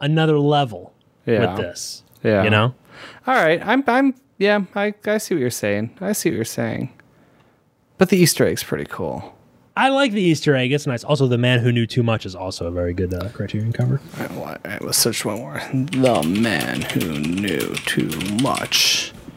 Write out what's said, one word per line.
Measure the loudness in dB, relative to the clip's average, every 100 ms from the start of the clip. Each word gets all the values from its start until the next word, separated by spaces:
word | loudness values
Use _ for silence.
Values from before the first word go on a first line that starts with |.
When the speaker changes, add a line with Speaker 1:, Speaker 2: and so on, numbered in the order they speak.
Speaker 1:
another | 0 2 4 4
level | 4 2 2 -4 -16 _ _ _ 0
Speaker 2:
Yeah. | 2 2 0
Speaker 1:
with |
this. | -6 -8 -12 -14 -20 _
Speaker 2:
Yeah. | 2 4
Speaker 1:
You | 6
know? | 4 4 0 _ -20 -20 -8 0
Speaker 2:
All | 4
right. | 4 2 2
I'm, | 2 2
I'm, | 2 2 0 _ _
yeah, | 2 2 0 -2
I, | -4 -4 -2
I | -2
see | 0
what | 0
you're | 0
saying. | -2 -2 -2 -4 -6
I | -4
see | -2 -2
what | -2
you're |
saying. | -4 -4 -4 -4 -8 -10 _ _ _ _ _ _ _ _ _ 0
But | 2
the | 6
Easter | 4 4 0
egg's | 0 -4
pretty | -6
cool. | -8 -8 -8 -8 -12 -20 _ _ _ 0
Speaker 1:
I | 2
like | 2 0
the | 2
Easter | 2 2 2 2
egg. | 2
It's | 0 -2
nice. | -4 -2
Also, | 0 2
The | 2
Man | 4 4
Who | 4
Knew | 2 0
Too | 0
Much | 0 0 -4
is | -8
also | -8 -6 -6
a |
very | -2 -2
good, | -2 -2
uh, | -4 -8
Criterion | -8 -6 -4 -2
cover. | -2 0 -2 -4 -10
Speaker 2:
All | -10
right, |
well, | -8 -10 -10 -10
I | -8
will | -4
search | 0 0 -2
one | -4 -6
more. | -8 -10 -4
The | -4 -2 2 4 4 2
Man | 0 0 0 -2 -4
Who | -4 -4 -2 -4
Knew | -2 -2 -2 -2 -4 -6 -2
Too | 0 0 -4 -4 0
Much. | 0 0 -2 0 2 0 -4 -12 -20